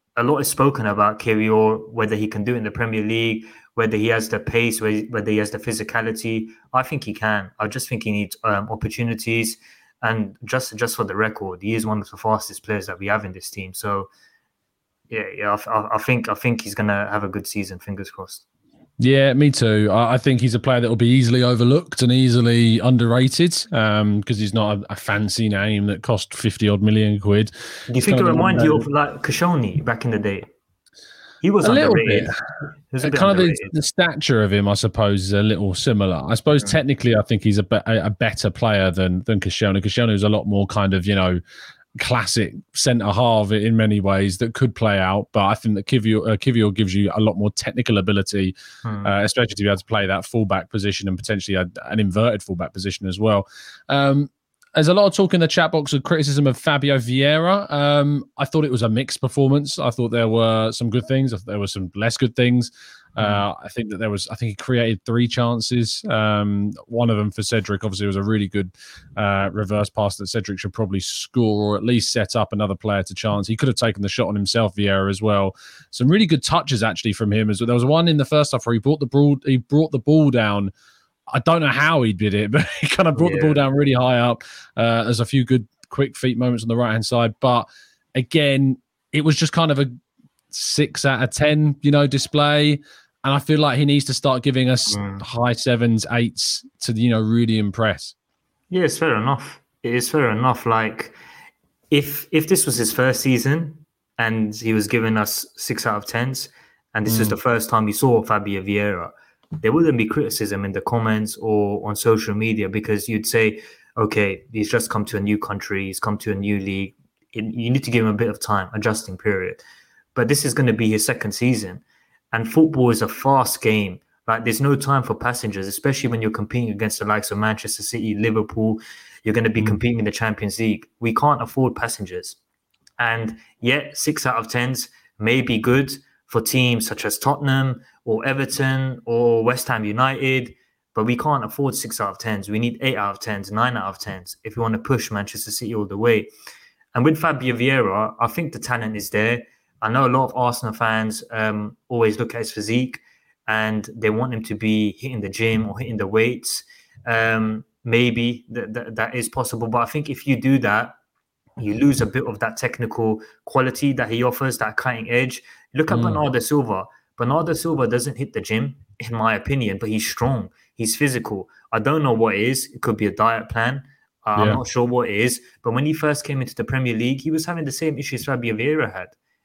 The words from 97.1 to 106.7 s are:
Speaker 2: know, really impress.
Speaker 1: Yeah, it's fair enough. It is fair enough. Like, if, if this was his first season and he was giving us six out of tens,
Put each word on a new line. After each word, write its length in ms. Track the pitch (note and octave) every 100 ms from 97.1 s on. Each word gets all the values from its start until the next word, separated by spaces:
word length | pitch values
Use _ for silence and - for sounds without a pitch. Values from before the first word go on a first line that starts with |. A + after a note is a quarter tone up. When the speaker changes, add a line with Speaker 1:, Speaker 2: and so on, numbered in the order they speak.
Speaker 2:
know, 100 | A2+
really 380 | A2 A#2 A#2 A2
impress. 560 | G#2 G#2+ A2 F#2 - - _ _ _ _ _
Speaker 1:
Yeah, 140 | F#3
it's 120 | E3 -
fair 180 | D#3+ A2
enough. 440 | B2 C3+ - - _ _
It 100 | A#2
is 140 | A#2+ A#2+
fair 220 | D#3 B2
enough. 340 | G#2+ B2+ A#2+
Like, 480 | A#2 A2+ A2 - - - - - - _ _ _ _
if, 360 | C#3+ C#3+ - -
if 160 | D#3 D#3
this 180 | F#3 C#3+
was 100 | A#2
his 160 | A2
first 280 | - C3 B2+
season 560 | C3+ B2 C3+ D#3+ D#3+ - _ _ _ -
and 360 | A2+ A2+ G#2+
he 180 | G#2+ A2+
was 140 | A2 G#2
giving 300 | A#2+ A2 A2
us 300 | G#2 - - -
six 300 | - G#2+ A#2
out 100 | G#2+
of 100 | -
tens, 420 | A#2 B2+ C3 - _ _